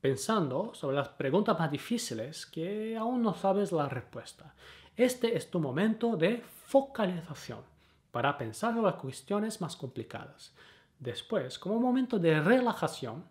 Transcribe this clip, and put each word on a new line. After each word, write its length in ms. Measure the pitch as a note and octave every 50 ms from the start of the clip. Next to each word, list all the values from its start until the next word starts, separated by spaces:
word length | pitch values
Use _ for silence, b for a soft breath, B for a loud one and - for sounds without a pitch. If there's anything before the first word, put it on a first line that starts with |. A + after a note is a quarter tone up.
pensando 720 | - C#3 C3+ B2 - - A3 G#3+ E3+ C#3 B2 C#3 G3 A#3 -
sobre 240 | - - C#3+ C3+ C#3+
las 120 | C3+ -
preguntas 480 | - - C#3+ C3+ C3 F#3+ G#3 - G#3+ D#3+
más 140 | E3 D3+
difíciles 760 | C#3+ C3+ - - A#3 A#3 - - B2 A2 A2 C3 D#3+ - - -
que 500 | - E3 D#3+ F3+ G3+ G#3+ G#3+ A3 A3+ A3+
aún 240 | A3 A#3 B3+ B3
no 140 | A#3 A3 F#3
sabes 360 | - - G3 F#3+ G3+ G3+ F#3
la 180 | F3+ D#3+ D3 C#3
respuesta. 680 | C3+ B2 A2+ - - A#2+ - - - - - - - B B B B B B B B
Este 420 | - A#3+ B3+ B3 - - A3+ A#3 -
es 120 | - -
tu 100 | - F3+
momento 560 | D#3 C3+ B2 C#3+ G3 A3 A3 - - A#3 A3+ E3+
de 260 | D#3 F3+ A#3 A#3+ - - - - -
focalización 960 | - - C4+ C4+ C#4 - - A3 F#3 F#3 F3 E3 - D3 - - - B2 G#2 - - _ b b b b b b _
para 260 | _ A#2+ A#2+ C#3+ C#3+ -
pensar 360 | B2 A2 G#2+ - - A3+ A3+
sobre 180 | A#3 A3+ G3
las 80 | - -
cuestiones 600 | - C3 C3 - - - G3+ G#3 G#3 A3 G#3+ -
más 160 | F3+ D3+ - -
complicadas. 760 | - C3 - - A2 - - G#2 - - - - - - B B B B B B B B B _
Después, 580 | - B2 A#2 - - - A3+ G3+ C3 B2+ - -
como 220 | - F3+ G#3 A3+
momento 400 | A#3+ B3+ B3 C4 C4 B3 - G#3
de 220 | E3+ E3 D#3 D#3
relajación 840 | D3+ F3 A#3 C4 B3 A#3 G3+ - - D3+ - - - A#2+ A2 C#3+ F3+ -